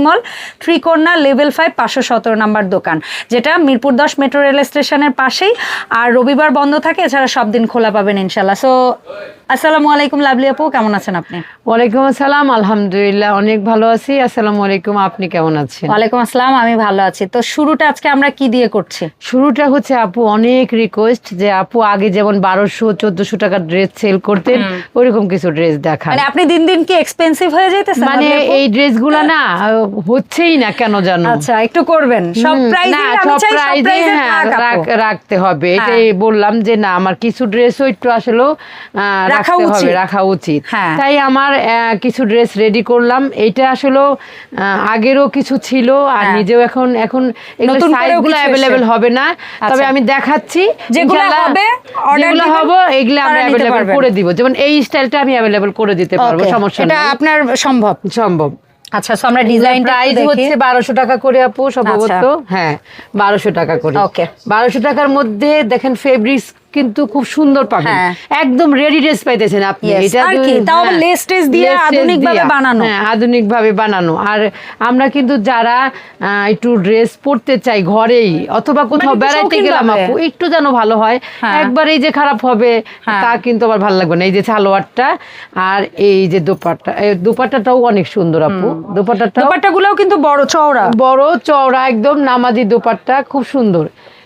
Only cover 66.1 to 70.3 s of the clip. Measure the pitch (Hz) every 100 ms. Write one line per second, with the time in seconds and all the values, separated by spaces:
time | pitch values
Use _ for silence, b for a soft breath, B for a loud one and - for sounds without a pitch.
66.1 | 254 220 277 - - _ 285 254 208 254
67.1 | 277 233 302 294 277 208 202 160 190 180
68.1 | 175 B 277 285 247 320 269 294 302 302
69.1 | 269 - 233 208 196 196 196 214 196 190
70.1 | 240 370